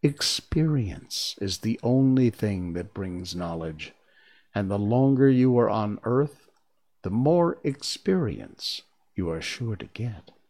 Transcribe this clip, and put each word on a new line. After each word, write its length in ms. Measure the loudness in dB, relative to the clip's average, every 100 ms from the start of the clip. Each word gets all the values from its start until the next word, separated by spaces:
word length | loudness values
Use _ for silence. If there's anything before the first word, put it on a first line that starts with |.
Experience 1300 | 0 0 -4 -4 -2 0 2 0 -2 -6 -10 -8 -8 -6
is 200 | -6 -4
the 200 | -4 -2
only 480 | 2 4 4 4 2
thing 420 | 2 -2 -2 -4
that 220 | -6 -8 -8
brings 400 | -8 -6 -8 -8
knowledge, 580 | -6 -6 -8 -10 -14 _ _ _ _ _ _ -4
and 160 | -2
the 80 | 0
longer 500 | 0 4 4 6 6
you 260 | 6 6 4
are 100 | 2
on 300 | 2 -2 -4
Earth, 460 | -2 0 0 -4 _ _ _ _ _ _
the 80 | -4
more 480 | 0 2 4 2 0
experience 1200 | -4 -4 -8 -6 -2 0 0 -4 -12 -12 -10 -10 -14 _ _ -6
you 140 | -4
are 100 | -4
sure 360 | -6 -6 -6 -6
to 100 | -10
get. 380 | -8 -8 -8 -16 _ _